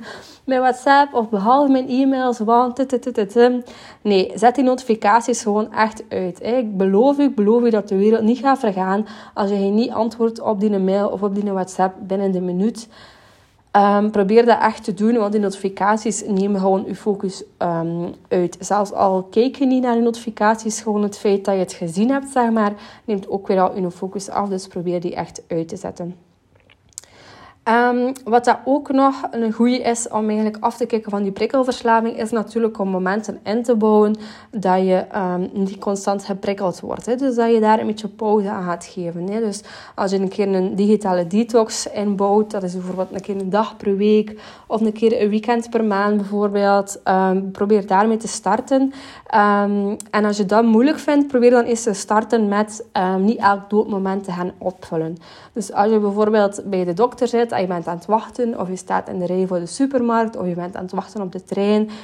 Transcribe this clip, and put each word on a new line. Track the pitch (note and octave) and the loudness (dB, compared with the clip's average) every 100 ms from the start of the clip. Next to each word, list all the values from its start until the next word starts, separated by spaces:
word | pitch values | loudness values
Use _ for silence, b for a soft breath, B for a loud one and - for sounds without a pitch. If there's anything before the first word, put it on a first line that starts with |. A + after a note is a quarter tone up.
<laughs> | - - - - - | -8 -18 -20 -12 -2
mijn | B3+ | 2
WhatsApp | B3+ B3 C#4 C#4 C#4+ | 2 2 4 4 4
of | B3+ A3 | 0 -2
behalve | G3+ G#3+ C4+ C#4+ | 0 4 4 6
mijn | C4 C4 | 2 2
e-mails, | B3+ C4+ C4 B3+ A#3 | 0 2 2 0 0
want | A3 A#3+ B3+ A#3+ | 2 2 2 -2
tut, | C4 | -2
tut, | A#3+ | -2
tut, | B3+ | -2
tut, | A#3 G3 | -4 0
tut." | A#3 A#3+ B3 A#3+ B B B | 4 4 2 -6 B B B
Nee, | G#3 F#3+ F#3+ G3 | 0 2 2 2
zet | A3+ B3 | 2 4
die | |
notificaties | B3+ B3+ - A3 G#3 A3+ A#3+ A#3 | 2 0 0 0 2 2 2 -2
gewoon | G#3 G#3 A3 | 0 -2 -2
echt | - A3 - - | -2 -2 -4 -8
uit, | F#3+ F#3 F3 | -6 -6 -6
hè. | G#3+ B3+ | -4 -2
Ik | A3 F#3+ | -2 0
beloof | F#3+ G3 C4+ C#4+ | 2 4 4 4
u, | |
ik | C#4+ - | 2 2
beloof | G3+ A#3+ | 2 4
u | A#3+ | 4
dat | G#3+ G3+ | 2 0
de | G3 | 2
wereld | G#3 A3+ | 4 4
niet | G#3+ B3 | 2 2
gaat | C4+ C4 | 2 0
vergaan | A3 F#3+ F#3+ G3+ G#3 B B | 0 0 0 -2 -4 B B
als | B G3 | B -2
je | G3+ | 0
niet | G3 G#3+ B3 | 2 2 0
antwoordt | G#3+ A3+ A#3 A3+ A3+ | -2 -4 0 -2 -2
op | - G3+ | -4 0
die | G#3 G3 | 0 2
mail | F#3+ G3 G3+ | 2 0 0
of | F#3+ | -2
op | G3+ G3+ | -4 -2
die | G3+ | -4
WhatsApp | F#3+ F3+ - F#3+ - G3 | -4 -4 -2 -2 -2 -6
binnen | G3 G3 | -2 -2
de | F#3 | -2
minuut. | F3+ F3+ G#3+ A#3 - B B B B B B B _ G3+ | -2 -2 -2 -4 -14 B B B B B B B _ 2
Ehm, | G3+ G3+ G#3+ | 4 4 2
probeer | G#3 G3 A3+ A#3 | 2 4 6 6
dat | - | 4
echt | A3 A3 | 2 -2
te | - | -6
doen, | F#3 G#3+ A#3+ | -2 0 2
want | G#3 | 0
die | G#3+ | 0
notificaties | G3 G3 G3 G3 G3 G#3+ A3+ G3 A3 | -2 -2 -6 -2 0 0 0 -4 -2
nemen | F#3+ G3+ G3 | 0 0 2
gewoon | F#3+ F#3+ - | 2 2 -2
uw | |
focus, | F#3 G#3+ G3+ F#3+ - - - | -6 -4 -2 -4 -8 -14 -6
ehm, | F3 E3 E3+ E3+ F3 - - | -4 -2 -2 -4 -6 -10 -4
uit. | F#3 F3 - | -2 -2 -4
Zelfs | F#3+ G3+ G3 | -2 -2 0
al | - G3 F#3 | 0 0 0
kijk | F#3 A3 C4 - | -2 0 0 0
je | C4 | 0
niet | B3+ | 2
naar | B3 A#3 | 2 2
je | |
notificaties, | A#3 A#3 - - G#3 A3 A3 G#3 | 0 -2 -6 0 0 2 -2 -6
gewoon | A3+ G#3 | -2 -2
het | G#3 G3+ | -2 -2
feit | G#3+ G3 G3 | 0 0 2
dat | |
je | G3 | 0
het | F#3 | -2
gezien | - F3 E3+ A#3 | -6 -6 0 0
hebt, | C#4 C#4 | 0 -2
zeg | B3+ A#3 | 0 2
maar, | A3+ G#3 G#3 B B B | 2 0 -2 B B B
neemt | G3+ G3 | -6 -4
ook | G3 G3 | -6 0
weer | F#3+ | 2
al | F3+ | 2
uw | G3+ F3+ | 0 -6
focus | F3 F#3+ G3 G3 | -6 -10 -10 -6
af. | - G3+ | -4 -4
Dus | F#3 - | -4 -8
probeer | F#3 F3 F3 | -8 -4 -4
die | F3 - | -4 -6
echt | E3+ - - | -10 -12 -8
uit | E3+ E3 | -6 -6
te | - | -8
zetten. | F3 - F3 F3+ _ _ _ _ _ _ _ - B B B B B B - | -10 -10 -12 -12 _ _ _ _ _ _ _ -20 B B B B B B 0
Ehm, | A#3 B3 B3 B3 C4 | 2 4 2 -2 -4
wat | G#3+ A#3+ B3 | 0 2 4
dat | A3 B3+ | 0 2
ook | D4 C#4+ | 0 0
nog | C4+ C4+ C4+ - | 2 2 2 -6
een | A#3 A3+ | -4 -2
goeie | A3 A#3+ B3 | 2 2 2
is | A#3 A#3 - | 0 -2 -2
om | G#3+ G#3+ | -4 -2
eigenlijk | G#3+ G#3+ G#3+ | 0 -2 -2
af | A#3 A#3 | -4 -2
te | A#3 | -2
kicken | A3 G#3+ | -4 -4
van | G3+ | -4
die | G3 | -4
prikkelverslaving, | G3 A3 C4+ B3+ A#3+ A#3 A3+ A3+ - | -2 0 0 0 0 2 2 2 -4
is | A3 | -4
natuurlijk | A3+ G#3 A#3 A3+ A3 | -4 -4 -2 -2 -2
om | F#3+ | -4
momenten | F#3 F#3 G#3+ G#3+ - | -2 -2 -2 -6 -10
in | - A3+ | -4 -2
te | A#3+ A3+ | 0 2
bouwen | G#3+ G#3+ G#3+ G#3+ B B B | 4 4 4 0 B B B
dat | A3 F#3 F#3 | -4 0 2
je, | F#3+ F#3 - | 2 2 0
ehm, | G#3 F#3 F3+ F#3 | -4 -4 -4 -4
niet | G#3 G3 G3 | -4 -4 -4
constant | G#3 G3 G#3 G3 G3 | -6 -4 -2 -4 -4
geprikkeld | G3 G3+ G3+ F#3+ E3+ | -6 -6 -4 -4 -6
wordt, | - - - | -8 -8 -4
hè. | B3 | -2
Dus | C4+ A#3 | 0 0
dat | A#3 | 2
je | A3+ | 4
daar | G#3+ A3 | 4 4
een | A3 | 0
beetje | G#3+ G#3 | -4 -8
pauze | - G#3+ G#3+ G3 | -6 0 0 0
aan | G#3 | -4
gaat | F3+ E3+ - | -6 -6 -8
geven, | F#3+ E3+ E3+ F3+ | -10 -8 -6 -6
hè. | A3 | -4
Dus | A3 G3+ - B B B | -4 -6 -12 B B B
als | G3 | -2
je | F#3+ | 0
een | F#3+ | -2
keer | G3+ G3 | -2 0
een | F#3+ F#3 G3+ | 0 0 2
digitale | G#3 G#3+ G3+ F3+ E3+ | 2 2 2 0 0
detox | G3+ A3+ A#3 A3 - - | 0 2 2 2 -2 -8
inbouwt, | - G3+ G3 G3+ G#3 G#3+ | -4 -2 0 2 2 2
dat | G#3 | -2
is | F3+ | -6
bijvoorbeeld | F#3 F3+ F3+ F#3 | -6 -6 -6 -6
een | F#3+ | -6
keer | F#3+ G3 | -8 -6
een | F#3+ | -2
dag | G3+ A3 - | 0 -2 -4
per | G#3 G3 | -2 2
week | G#3 G#3+ G#3+ - B B B | 4 4 2 -6 B B B
of | A3 | -2
een | A3 | 0
keer | G#3+ A3+ - | 2 2 2
een | G#3 | 0
weekend | G#3+ A3 A#3 A#3 | 0 0 -2 -2
per | A3+ | -2
maand | A3 G3 G#3 G#3 | 0 0 2 0
bijvoorbeeld, | G3 G#3 G#3 G3+ G3+ G3+ G3 - | 0 -2 0 2 2 2 0 -4
ehm, | - F#3+ F#3+ F#3+ F#3+ | 0 2 2 0 -2
probeer | G3 G3+ G#3+ G3 | -2 2 2 2
daarmee | F#3+ A3 A3 | 2 2 0
te | A3+ | -4
starten. | - F#3 A3 - C4+ C4+ B B B B | -6 -2 -2 2 2 0 B B B B
Ehm, | - G#3 G3+ G3+ G3+ G3+ G#3 - | 4 4 4 2 0 -2 -4 -4
en | G#3 G#3 | 0 2
als | G#3 | 0
je | F#3+ | 2
dat | G#3 | 4
moeilijk | A#3 A3 C#4 D#4 | 6 6 4 2
vindt, | - D4 C#4+ | 0 2 2
probeer | B3 A#3+ | 4 6
dan | B3 | 6
eens | A#3+ A#3 | 4 0
te | A3+ | -2
starten | F#3+ - G#3+ A3 A#3 G3+ | -4 0 0 2 0 2
met, | G3+ G#3+ - - | 0 -2 -6 -8
ehm, | - F#3 F#3+ | -2 0 2
niet | G3+ - | 0 2
elk | G3+ G3+ G3 | 2 2 0
doodmoment | G#3+ G#3+ G3 F#3+ F#3+ | 0 0 -2 -2 -4
te | G3 | -6
gaan | F3+ F3+ - | -6 -6 -6
opvullen. | F3+ - - E3 D#3+ F3 B B B | -8 -10 -8 -6 -4 -8 B B B
Dus | B3 F#3+ | -10 -4
als | - G#3 | 0 2
je | A3 | 2
bijvoorbeeld | G#3 G3+ G#3+ G#3+ G3+ G3+ G3+ | 0 0 2 2 2 -2 -6
bij | F#3 F3 | -4 -2
de | |
dokter | E3+ B3 - A#3+ | 0 -2 0 -2
zit | A#3 A#3 | 0 0
en | G3 | -2
je | F#3 | -2
bent | F3 F3 | -4 -6
aan | F3 | -8
het | - | -2
wachten, | G3+ - - A#3 - | -2 -2 -4 -4 -4
of | F#3 | -6
je | F#3 | -8
staat | - F#3+ F#3+ | -4 -4 -4
in | G3 | -6
de | F3 | -4
rij | F#3 F#3 | -2 -2
voor | F3+ | -2
de | E3+ | -4
supermarkt, | - C4+ C4+ A#3 A3+ A3+ A3+ | -2 0 0 0 0 -2 -4
of | F3+ | -6
je | F3 | -6
bent | F3+ - | -8 -10
aan | |
het | F#3 | -10
wachten | F#3+ - G#3+ | -8 -8 -8
op | F#3 | -10
de | F#3 | -10
trein, | - G3 G3+ G#3+ G#3+ B | -8 -2 2 2 0 B